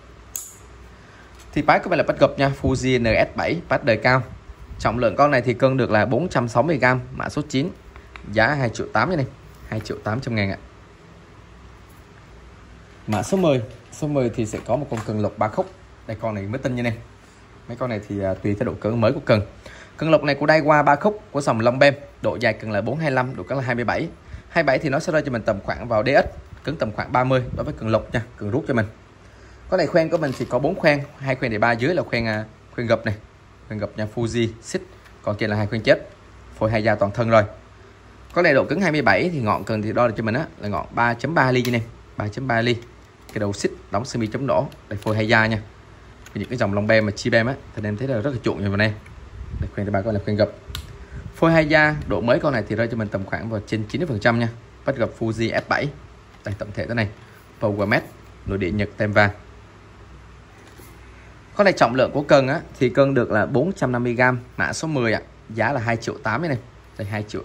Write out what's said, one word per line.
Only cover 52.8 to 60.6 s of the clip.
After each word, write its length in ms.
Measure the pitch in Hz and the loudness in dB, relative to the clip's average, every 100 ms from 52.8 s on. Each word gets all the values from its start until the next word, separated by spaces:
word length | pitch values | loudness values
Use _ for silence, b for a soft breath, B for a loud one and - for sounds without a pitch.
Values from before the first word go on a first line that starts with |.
| 113 | -2
cho 60 | 113 | -2
mình 120 | 104 | -4
tầm 160 | 101 | -4
khoảng 260 | 95 - 113 | -6 -6 -6
vào 100 | 107 - | -6 -4
trên 180 | 110 107 | -6 -4
chín 120 | - | -4
mươi 80 | 170 | -4
phần 120 | 104 | 0
trăm 180 | 120 117 | 2 2
nha. 100 | 117 117 - - | 0 -4 -16 -8
Bắt 120 | - 113 | -4 -2
gặp 120 | 110 - | -2 -2
Fuji 340 | 113 107 113 | -4 -2 -2
F 100 | 107 - | -2 -2
bảy. 200 | - 147 - - - - - | -2 -2 -8 -16 -20 -20 -16
Đây, 100 | - 101 | -10 -8
tổng 100 | 104 | -8
thể 120 | 101 - | -8 -4
thế 80 | |
này. 140 | 117 104 - B B - - | -2 -2 -4 B B -20 -4
Power 260 | 113 104 98 | -2 0 0
Mat, 160 | 135 - - - - - | 0 -2 -12 -20 -14 -6
nội 120 | 98 | -4
địa 120 | 90 | -2
Nhật, 180 | 104 101 - | -2 -4 -2
tem 160 | 107 | 0
vàng. 180 | 104 104 - - - - - - - - - - - - - | 4 4 2 -12 -20 -20 -20 -20 -20 -20 -20 -20 -20 -20 -20